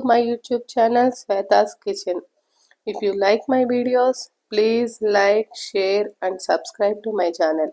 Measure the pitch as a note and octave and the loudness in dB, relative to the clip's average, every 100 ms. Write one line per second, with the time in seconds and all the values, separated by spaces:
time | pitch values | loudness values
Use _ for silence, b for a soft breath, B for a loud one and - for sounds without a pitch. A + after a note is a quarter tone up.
0 | B3+ A#3+ A#3 A#3 - A#3+ - B3 A3+ A#3+ | 4 2 2 -4 -4 -6 -4 0 2 4
1 | B3+ B3 - G3 G3 G3+ G#3 - G#3 G3 | 2 0 -4 -4 2 2 2 -4 -8 -6
2 | F#3 F3 - _ _ b b _ G#3+ G3+ | -6 -6 -8 _ _ b b _ -10 -4
3 | G3+ G3 G3 A3+ - B3+ B3 B3 B3 B3 | -4 0 2 2 2 0 2 0 0 2
4 | B3+ B3+ - _ _ G#3+ A3 A#3 A#3 - | 2 0 -8 _ _ 0 2 2 -2 -2
5 | G#3+ G3+ G3+ G#3+ A3 - - G3 F#3+ G3+ | 0 2 4 2 -2 -10 -6 -2 0 0
6 | G#3 - F#3 F#3 - E3 - - G3+ G#3+ | -4 -6 -6 -4 -2 -2 -4 -4 -2 -2
7 | A3+ G#3 F3 E3+ D#3+ D#3 D#3 | -4 -2 -2 0 0 0 -4